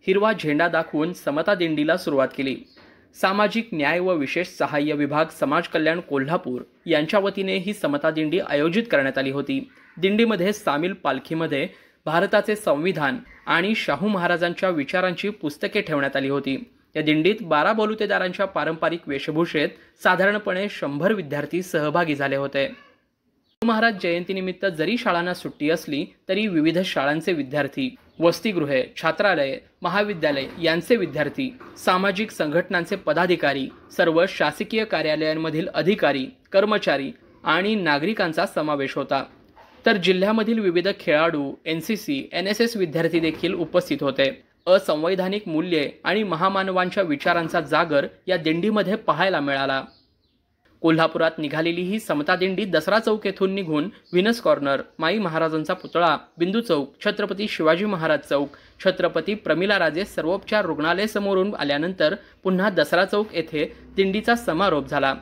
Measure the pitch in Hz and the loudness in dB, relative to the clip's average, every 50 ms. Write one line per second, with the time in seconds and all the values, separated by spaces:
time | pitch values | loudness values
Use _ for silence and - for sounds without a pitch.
0 | _ 190 190 202 208 220 220 - - 151 147 151 170 175 165 160 165 160 - 151 | _ 2 2 4 4 2 2 0 0 0 2 2 2 2 2 0 0 0 -2 -2
1 | 151 170 180 - - 151 143 151 160 - 208 180 175 165 156 147 147 156 170 180 | -2 -2 -4 -4 -4 -2 -2 0 2 2 2 2 2 -2 0 0 2 2 2 0
2 | 180 170 147 135 131 127 - - 135 135 123 - - _ _ - - - - _ | 0 0 2 2 2 2 0 -4 -4 -4 -4 -8 -10 _ _ -20 -20 -20 -20 _
3 | _ _ _ - - 190 196 202 208 202 208 226 226 - - 156 143 143 160 180 | _ _ _ 0 0 0 2 4 2 2 2 -2 -4 -4 -4 0 0 2 2 2
4 | 180 185 185 160 139 127 - 170 180 180 - - 151 135 147 147 147 151 151 147 | 0 0 0 0 -2 -2 -2 -2 -4 -4 -2 -4 -2 0 0 0 0 0 0 0
5 | 147 139 147 151 160 160 - - - 135 147 165 170 - - 170 156 156 165 175 | 0 0 2 0 0 0 0 -4 -2 0 0 0 0 0 -2 0 2 2 0 0
6 | 175 - 143 135 135 139 165 180 - 127 127 123 - - _ _ _ 170 160 151 | -4 -2 -2 -2 0 0 -2 -4 -2 -4 -8 -8 -10 -14 _ _ _ 2 2 2
7 | 151 156 - 208 190 202 196 196 190 190 190 190 175 202 208 - - 151 143 143 | 2 2 2 2 2 0 -2 -2 -4 -2 -2 -2 -2 -4 -6 -2 -2 -2 -2 2
8 | 147 160 156 156 156 151 156 180 - - 147 143 147 170 170 220 233 233 - 143 | 0 0 0 2 -2 0 0 -2 -2 0 0 2 2 2 2 0 0 2 2 2
9 | 135 135 131 135 135 135 135 143 135 135 135 135 131 - _ - - - _ - | 2 2 -2 -2 -2 -2 -2 -4 -4 -2 -4 -4 -4 -8 _ -20 -20 -20 _ -2
10 | 160 190 208 214 233 233 220 185 170 202 208 - - - 143 147 160 185 202 - | 0 2 4 4 4 4 4 2 0 0 0 0 -2 -2 0 0 -2 -2 -4 -2
11 | - 147 135 131 - - 160 160 165 156 147 135 151 185 - - - _ _ _ | -2 -2 -2 -2 -4 -6 -4 -2 -2 -2 -2 -2 -4 -4 -8 -16 -20 _ _ _
12 | _ 156 156 170 190 190 220 208 202 - 214 208 - 180 151 143 160 190 180 156 | _ 0 2 2 2 4 2 2 2 2 -2 -2 2 2 2 2 2 0 0 2
13 | 147 135 123 - - - - - _ - 151 165 175 202 220 - - - 143 139 | 0 0 0 -2 -8 -14 -20 -16 _ 0 2 2 2 2 0 -2 0 -2 -2 0
14 | 175 214 208 185 175 175 175 165 175 175 175 - - 190 180 151 135 - - 180 | 0 0 0 0 2 2 2 2 0 -2 -2 0 0 0 0 0 -2 -2 0 0
15 | 185 185 175 170 - 202 208 - - 151 - - - 202 - 208 190 - 156 143 | 0 0 -2 -2 -6 -6 -6 -4 -6 -8 -6 -4 -6 -2 -2 -2 -2 0 0 0
16 | 139 139 139 139 135 135 139 139 135 135 135 131 - - _ _ _ _ _ 156 | 0 0 0 -2 -2 0 -2 -2 -2 -2 -4 -6 -6 -14 _ _ _ _ _ -2
17 | 151 151 151 156 156 180 214 214 214 165 156 147 156 190 220 220 214 214 214 214 | 0 2 2 4 4 2 2 0 0 0 2 4 4 2 2 2 0 0 0 -2
18 | 214 196 202 185 185 185 180 - 196 196 - 165 147 156 165 160 - 160 165 170 | -2 0 0 0 0 -2 -2 -2 -4 -2 -2 -2 -2 -2 -2 0 -2 -2 -2 -2
19 | - - 143 139 - - 151 156 175 165 - 156 147 180 - - - _ _ _ | -6 -6 -6 -6 -4 -4 0 0 0 0 0 0 0 -2 -4 -8 -20 _ _ _
20 | - 196 180 175 185 196 208 208 208 202 185 180 202 208 - - - 143 143 143 | 2 2 2 4 4 2 2 0 -2 -4 -4 -2 -4 -6 -6 -6 -6 -6 -4 0
21 | 160 202 220 196 175 139 147 143 147 147 - 175 185 - - 160 147 151 147 175 | 0 0 0 0 -2 -6 -6 -6 -6 -4 -4 -6 -4 -2 -2 0 0 2 2 0
22 | 175 165 147 139 143 139 139 139 139 139 - 143 135 - - - - - _ _ | 0 0 0 -2 -2 -2 -2 -2 -4 -2 -2 -2 -2 -2 -4 -14 -20 -20 _ _
23 | _ _ _ _ _ _ _ _ _ _ _ _ - 233 226 220 226 233 220 185 | _ _ _ _ _ _ _ _ _ _ _ _ 0 0 2 4 2 2 0 0
24 | 190 175 170 175 180 170 190 190 185 190 185 - - 196 175 156 170 180 226 240 | -2 0 0 0 -2 -4 -4 -4 -4 -6 -6 -2 -4 -4 0 0 -2 0 0 -2
25 | - 214 175 170 170 180 180 - - 151 - _ 147 151 165 175 - - 143 139 | 0 0 0 0 0 -2 -4 -6 -8 -12 -8 _ -2 0 0 -2 -2 -6 -6 -6
26 | 175 190 - _ _ - 190 202 220 214 180 160 147 160 160 175 190 180 - 151 | -6 -8 -12 _ _ -4 -2 -2 0 0 0 2 2 2 2 0 -2 0 -2 -2
27 | 135 139 147 165 160 202 180 151 135 127 147 147 143 135 - 139 135 127 - - | 0 0 -2 -2 -2 -2 -2 -2 -4 -4 -2 -2 -2 -2 -4 -4 -4 -4 -6 -10
28 | _ _ _ - 156 170 165 - - 226 196 175 151 139 139 127 127 - - - | _ _ _ 2 2 2 2 2 -2 -2 0 0 0 2 0 0 0 -2 -6 -2
29 | - 160 156 - 202 202 185 156 139 135 135 - - _ _ _ - 175 175 202 | -2 -2 0 2 2 2 4 2 0 -2 -2 -8 -12 _ _ _ -6 -2 0 0
30 | 208 208 202 165 151 151 143 139 135 - - - 165 160 160 175 165 - 247 226 | 0 0 -2 0 0 0 0 0 -4 -6 -8 -2 0 2 2 2 2 2 2 2
31 | 185 151 135 151 147 147 143 - 131 127 - - - - - - - - 185 185 | 2 -4 -2 -2 -4 -2 -2 -4 -6 -6 -6 -12 -20 -20 -18 -2 0 2 2 4
32 | 190 202 190 185 220 214 - - 170 151 147 170 185 - 196 175 165 - 202 190 | 2 0 0 0 -4 -6 -4 -4 -4 0 0 0 0 0 -2 -4 -2 -2 -6 -4
33 | - 160 147 160 175 180 180 165 - 143 139 139 131 127 - - - - - - | -2 0 2 2 2 2 2 2 2 0 0 -2 -4 -8 -10 -16 -20 -12 -2 0
34 | 180 170 160 165 180 190 - - 165 151 147 - 226 - - 220 220 214 190 160 | 2 4 4 4 2 2 0 0 -2 -2 0 -4 -6 -4 -2 -2 -2 0 -2 -2
35 | 156 156 151 151 156 156 156 160 160 160 151 156 185 - - 151 151 175 214 - | 0 0 0 0 0 -2 0 -2 -2 -4 -2 -4 -4 -2 -2 0 2 2 2 4
36 | - 147 143 139 131 - - _ _ _ - 196 202 208 214 202 - 190 165 - | 4 2 2 2 -2 -6 -10 _ _ _ 2 2 4 4 2 0 2 0 0 0
37 | 135 - - _ - - _ - - 175 156 170 190 208 220 214 180 156 147 143 | -2 -6 -10 _ -20 -20 _ -8 -2 0 2 2 2 0 0 0 2 2 2 2
38 | 151 190 226 - 196 170 156 165 180 196 - 170 151 151 151 143 135 135 - 156 | 2 -2 0 0 -2 -2 0 -2 -2 0 -2 -2 -2 -2 -2 -2 -2 -4 -4 -6
39 | 135 - 143 135 127 - - - _ _ _ - - - - - - 226 226 208 | -4 -2 -2 -2 -2 -6 -16 -20 _ _ _ -20 -20 -20 -20 0 2 2 2 4
40 | 165 185 185 180 185 208 220 226 214 214 233 226 208 185 165 175 175 196 196 - | 2 2 2 4 4 2 2 2 2 0 0 0 0 2 0 2 0 0 -4 -2
41 | - 180 151 151 160 170 165 147 143 139 - - _ 160 160 165 160 - 220 190 | 0 2 2 4 4 2 0 -2 -4 -6 -8 -10 _ -6 -6 -6 -2 -4 -4 -4
42 | - - 143 135 - - - 170 180 196 208 - 233 233 - 214 185 165 143 165 | -2 -4 -4 -4 -4 -6 -6 -4 -2 -2 0 0 0 -2 0 -2 -2 -2 -2 -2
43 | 165 165 160 170 165 160 156 - - 170 196 170 165 156 - 180 170 - 147 135 | -2 0 0 2 0 0 -2 -2 -4 -4 -2 -2 -4 0 0 0 0 0 -4 -2
44 | 151 139 131 - 135 135 131 - _ _ _ _ _ 165 185 196 190 - 160 151 | -2 -2 0 0 0 0 0 -6 _ _ _ _ _ 4 4 4 4 2 -2 0
45 | 156 175 190 185 185 190 196 214 208 - 156 156 160 180 170 156 139 - - - | 0 0 0 0 -2 -2 -2 -4 -4 -2 -2 -2 0 0 0 0 0 -2 -6 -6
46 | - 160 175 214 220 196 160 156 180 190 196 196 190 190 185 185 180 185 180 208 | -4 -2 0 0 0 -2 -2 0 0 0 0 0 -2 0 0 0 0 0 0 -2
47 | 190 165 147 139 - 180 175 170 165 156 - 175 156 139 156 151 175 165 147 139 | 0 0 -2 0 2 2 2 2 0 0 -2 -2 -2 2 2 2 2 4 2 0
48 | 156 - - _ _ - 180 175 156 156 160 170 185 214 220 214 196 180 196 - | 0 0 -8 _ _ -2 -2 0 2 0 0 2 2 2 2 2 2 0 -2 -2
49 | - - 156 151 180 196 185 156 143 143 139 135 135 135 135 135 131 - - _ | 0 -2 2 2 2 2 2 0 0 0 0 0 0 0 -2 -2 -4 -8 -18 _
50 | _ _ _ _ _ _ _ _ _ _ _ _ _ _ _ _ - 165 165 160 | _ _ _ _ _ _ _ _ _ _ _ _ _ _ _ _ 2 4 4 6
51 | 165 160 - 170 160 160 - - 151 143 151 156 165 170 170 175 185 180 208 220 | 4 2 2 2 0 0 0 -2 -6 -4 -2 -2 -2 0 -2 -2 -2 -2 -4 -4
52 | - - 165 147 147 185 185 175 185 190 190 180 214 196 170 156 156 196 202 220 | -2 -2 -2 -2 2 0 0 2 2 0 0 -2 -2 2 0 0 2 4 0 2
53 | 220 233 214 220 - 202 190 - 196 190 190 196 190 160 156 147 156 202 - - | 2 2 -2 0 -2 -6 -2 0 -2 -2 0 -4 -4 -2 -2 -2 -2 -4 -8 -14
54 | _ _ - 180 190 220 233 233 - 170 151 143 143 139 139 - - - _ - | _ _ 0 2 2 2 0 0 2 2 2 2 2 0 0 -2 -2 -10 _ -2
55 | 160 160 190 220 202 175 156 160 165 160 156 156 156 156 185 - - 135 - 165 | -2 0 0 0 -2 -2 0 0 0 0 0 -2 -2 -2 -4 -6 -6 -4 0 2
56 | 175 165 147 - - _ _ - 170 185 190 233 233 - 170 147 135 - - _ | 4 4 2 0 -2 _ _ -4 -2 0 0 -2 0 0 0 0 0 -4 -10 _
57 | - 208 208 208 208 196 196 190 214 214 - - 180 156 165 170 208 214 202 170 | -4 -4 -2 -2 -4 -4 -4 -6 -6 -6 -4 0 4 4 4 4 2 -2 -2 -2
58 | 160 156 156 143 - - 147 143 143 139 - - - - _ _ - 190 185 - | 0 0 0 0 0 0 0 0 0 -2 -6 -20 -20 -20 _ _ 0 0 2 2
59 | 175 170 165 165 160 196 180 - - 160 156 160 185 202 208 190 170 156 147 165 | 0 0 0 0 -2 -2 -4 -4 0 0 0 0 2 2 2 2 2 0 0 -2
60 | 202 - - - 156 156 185 202 - - 214 214 196 175 156 143 147 165 170 180 | -6 -4 -4 -4 -2 -2 -2 -2 -2 0 0 0 0 0 -2 -2 0 0 0 0
61 | 208 220 - 208 202 196 196 190 185 208 202 - - 143 143 147 160 180 190 - | 0 -2 -2 -2 -2 0 2 2 0 0 -2 -4 -2 -2 0 0 -2 -4 0 2
62 | 156 151 196 196 - - _ _ _ 190 185 180 190 214 190 165 - - - 170 | 2 2 2 0 -8 -20 _ _ _ 0 0 2 2 2 2 2 0 2 2 2
63 | 196 190 - 208 214 214 - 170 160 160 160 151 156 - - - - - - 190 | 2 2 0 -2 -2 -2 -4 -6 -6 -4 -4 -4 -4 -4 -6 -18 -20 -8 0 0
64 | 190 190 190 214 208 - 233 233 233 - 160 165 196 196 165 143 135 139 156 143 | 0 2 2 0 2 2 0 2 0 -2 0 2 2 2 2 0 -2 -2 -2 0
65 | 135 135 135 131 | 0 0 0 -2